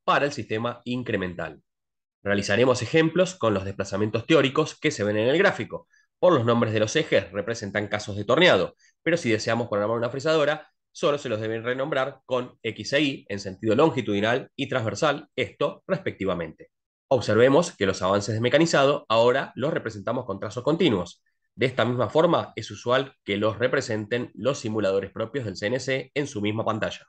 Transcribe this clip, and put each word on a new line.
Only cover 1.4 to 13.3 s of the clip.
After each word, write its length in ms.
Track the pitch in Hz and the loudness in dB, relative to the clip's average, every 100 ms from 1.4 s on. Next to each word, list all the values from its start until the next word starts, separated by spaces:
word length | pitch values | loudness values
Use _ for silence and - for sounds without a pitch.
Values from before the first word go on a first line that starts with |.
| 80 - _ _ _ _ _ _ | -10 -12 _ _ _ _ _ _
Realizaremos 600 | 98 101 98 101 127 120 | -2 -2 0 2 4 2
ejemplos 520 | 117 160 160 175 180 | 2 2 4 2 -2
con 200 | - 117 | 0 0
los 100 | 98 | 0
desplazamientos 640 | 95 98 98 98 110 113 - | -2 -8 -6 -2 -2 -2 2
teóricos 520 | 160 135 139 151 - | 4 4 0 -2 -2
que 120 | 156 | -4
se 140 | - | -2
ven 120 | 104 107 | 0 0
en 120 | 117 | 2
el 100 | 165 | 2
gráfico. 500 | 196 - 110 - - _ _ _ | 2 0 -6 -12 -16 _ _ _
Por 160 | 180 | 4
los 100 | 156 | 4
nombres 300 | 117 117 113 | 4 2 2
de 60 | 107 | 2
los 160 | 110 156 | 0 0
ejes 360 | 160 127 87 | 2 0 0
representan 560 | 98 107 113 98 104 104 | -4 -6 -6 -4 -4 -4
casos 280 | 107 - 101 | -4 -6 -6
de 80 | |
torneado, 500 | 101 135 175 107 82 - _ _ | 0 4 6 6 2 -6 _ _
pero 140 | 160 165 | -2 -2
si 140 | 120 | 0
deseamos 380 | 107 - 117 117 | 0 0 -2 -2
programar 280 | 104 104 117 | -2 -2 -2
una 140 | 120 | -4
fresadora, 580 | 135 156 160 143 151 - _ _ | -4 0 2 2 -2 -8 _ _
solo 240 | - 165 143 | -4 -2 -2
se 140 | 131 | -2
los 100 | 107 | -4
deben 240 | 110 113 | -4 -4
renombrar 560 | 117 127 143 139 135 - - | -4 -4 -2 -2 -2 -6 -4
con 320 | 123 123 - | -4 -4 -8
X 300 | 113 107 104 | -8 -8 -2
e 80 | 143 | 0
Y 260 | 143 - - | 0 -2 -8